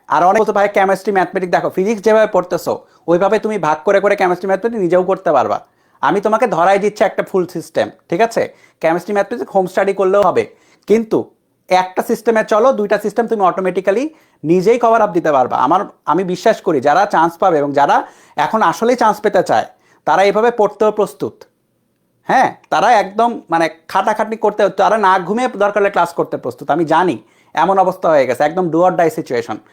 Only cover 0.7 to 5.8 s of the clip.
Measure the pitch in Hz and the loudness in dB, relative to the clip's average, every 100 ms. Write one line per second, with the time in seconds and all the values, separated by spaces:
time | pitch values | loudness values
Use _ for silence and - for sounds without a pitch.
0.7 | 202 196 190 - 196 175 190 180 175 160 | 2 0 0 -2 -2 -2 -2 0 0 -2
1.7 | - 190 226 220 220 214 180 180 170 - | -2 -2 0 2 2 2 0 -2 -4 -4
2.7 | 107 - _ - 175 196 214 220 208 156 | -6 -8 _ 0 2 2 0 -2 -4 -2
3.7 | 156 - 196 196 202 185 175 196 190 233 | -2 0 2 2 0 0 -2 -2 -2 -2
4.7 | 233 175 180 185 185 175 139 107 101 - | -2 0 2 0 -2 0 0 0 -2 -8
5.7 | _ | _